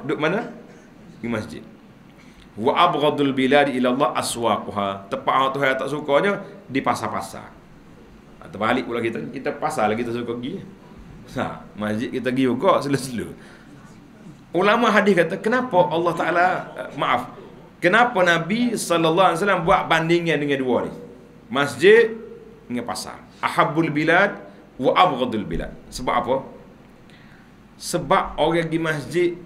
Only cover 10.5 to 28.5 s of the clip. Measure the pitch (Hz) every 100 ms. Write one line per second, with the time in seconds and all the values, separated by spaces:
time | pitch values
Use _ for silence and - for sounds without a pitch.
10.5 | 185 - - - - - - - 131 87
11.5 | - - 101 104 107 127 127 123 127 131
12.5 | 123 185 127 135 135 - 117 82 - -
13.5 | - - - - - - - - - -
14.5 | 170 202 233 233 208 202 180 165 190 220
15.5 | 254 247 180 165 165 175 160 160 175 175
16.5 | 156 - - - 139 143 123 - - -
17.5 | - - - 170 214 240 190 175 165 160
18.5 | 226 247 208 - 165 165 170 185 165 202
19.5 | 180 165 175 170 165 165 170 170 151 143
20.5 | 135 127 110 90 - - - - - -
21.5 | 123 143 113 180 220 220 - - - -
22.5 | - - 120 - 92 - 60 - - -
23.5 | - 156 151 165 147 156 170 202 - -
24.5 | - - - 131 - - 127 123 107 85
25.5 | 82 69 - - - 127 120 113 131 -
26.5 | - - - - - - - - - -
27.5 | - - - - 170 139 190 - - 156